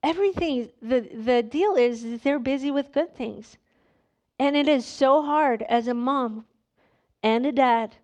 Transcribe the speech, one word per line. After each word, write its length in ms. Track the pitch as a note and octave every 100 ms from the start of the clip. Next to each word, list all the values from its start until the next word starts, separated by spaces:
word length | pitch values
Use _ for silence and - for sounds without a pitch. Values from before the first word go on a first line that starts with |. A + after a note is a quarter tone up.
| D4
Everything, 600 | E4 G4+ F#4 E4+ C4 A3+ _
the, 200 | A3+ B3+
the 420 | A3 A3+ A3 B3
deal 320 | A#3 C#4+ G4+ F4
is 280 | A#3+ A#3
that 200 | A#3 A#3
they're 160 | C#4 C#4+
busy 320 | B3 C4+ C#4
with 220 | C#4+ C#4
good 200 | C#4 E4+
things. 440 | - A#3 G#3 A3 - _ _ _ _ _ _ _ _
And 160 | C#4 D4
it 120 | D4
is 180 | C#4+ A3+
so 360 | - C4 C#4+
hard 420 | D4 D4+ D4 A3+
as 240 | A3+ A#3+ A#3
a 60 |
mom 520 | A#3+ B3 C#4 A#3+ A3 A3 _ _ _ _ _ _ _
and 220 | A3 A3+ C4+
a 60 |
dad 440 | C4 B3+ A#3 A3 -